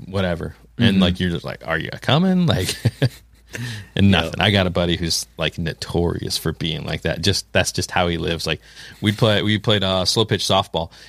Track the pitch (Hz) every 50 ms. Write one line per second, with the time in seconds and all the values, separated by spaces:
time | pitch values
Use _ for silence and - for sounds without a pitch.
0 | - 90 95 98 95 90 85 82 82 82 - - - - _ - - 98 98 95
1 | 92 87 90 - 92 87 85 76 - 64 - - - - 82 80 - - - -
2 | - - 127 160 185 190 185 180 175 147 - 95 92 - - - - 117 - -
3 | 135 123 - - - _ _ _ _ - - 117 120 117 113 104 98 - - -
4 | 98 98 95 78 80 80 - - 87 104 101 98 92 90 80 90 87 87 85 -
5 | 87 80 - - - - _ - 80 78 - - 82 80 - - - - - 87
6 | 85 87 85 - - - - - - 80 78 - 82 82 80 78 76 78 82 80
7 | - 82 - 80 87 101 95 - - _ - 95 87 - - - - - - 92
8 | 90 87 85 82 85 85 85 80 - 82 78 - - - - - - - - -
9 | 98 107 104 - 123 107 104 92 82 104 107 101 - 117 107 101 98 95 95 92
10 | 90 - - 117 110 - 104 90 - - 101 98 101 - - 80 82 - - -
11 | -